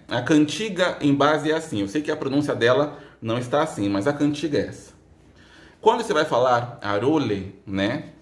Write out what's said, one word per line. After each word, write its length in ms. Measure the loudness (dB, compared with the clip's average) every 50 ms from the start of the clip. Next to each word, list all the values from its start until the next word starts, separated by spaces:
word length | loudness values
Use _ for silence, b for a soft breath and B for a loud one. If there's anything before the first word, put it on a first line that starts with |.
| -10 -6
A 140 | -4 -4
cantiga 760 | 2 4 4 4 4 2 0 -6 -6 -6 -2 0 0 0 0 0
em 140 | 2 2 4
base 360 | 4 4 4 4 2 0 0
é 40 | -2
assim. 280 | -2 -4 -4 -4 -4
Eu 60 | -4 -2
sei 120 | -4 -4
que 100 | -2 -2
a 60 | -4
pronúncia 380 | -4 -2 -2 0 0 0 0 0
dela 440 | 2 4 4 4 4 2 -2 B B B B B B
não 180 | -6 -4 -4 -4
está 240 | -2 0 0 0
assim, 260 | 0 0 -2 -2 -2 0
mas 160 | 0 0 0
a 60 | 0
cantiga 460 | 0 0 0 0 0 -2 -4 -2 -2 -2
é 100 | -2 -4
essa. 260 | -8 -16 -20 -20 -20 _ _ _ -20 _ _ B B B B B B B B B B B
Quando 220 | 2 2 2 2
você 120 | 0 0 0
vai 100 | 0 0
falar 540 | 2 2 2 4 4 2 2 0 -4 -10 -8
arole, 800 | -6 -2 -2 0 2 2 2 2 0 0 -2 -4 -6 -10 -14 -16 -12
né? 400 | -6 -2 -2 -2 -2 -2 -4 -8 -12 -18 b